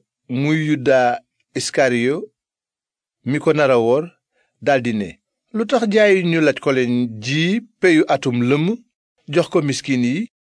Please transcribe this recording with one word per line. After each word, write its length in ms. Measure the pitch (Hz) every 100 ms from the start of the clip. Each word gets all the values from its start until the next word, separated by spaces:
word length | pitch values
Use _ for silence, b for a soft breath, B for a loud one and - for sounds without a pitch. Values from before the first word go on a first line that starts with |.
| _ _ -
muy 380 | 123 147 156 156
Yuda 540 | 151 131 131 123 120 _ _ _
Iskariyo, 640 | - - - 131 120 123 160 208 _ _ _ _ _ _ _ _ _
mi 140 | 120 147
ko 140 | 165
nara 260 | 151 139 123
wor, 260 | 113 135 175 _ _ _ _ _
daldi 300 | 143 135 123
ne, 260 | 107 90 - _ _ _
"Lu 100 | 220 220
tax 160 | 254 220
jaayuñu 520 | 214 208 190 175 165
laj 180 | 151 127
koloñ 320 | 143 131 123 123 120 107
ji 400 | 113 147 170 226 - -
peyu 220 | 185 156 156
atum 340 | 139 135 120
lëmm 240 | 123 143 170 233 _ _ _ _ -
jox 200 | 156 160
ko 140 | 180
miskin 420 | 147 131 - 127
yi?" 240 | 120 156 233 _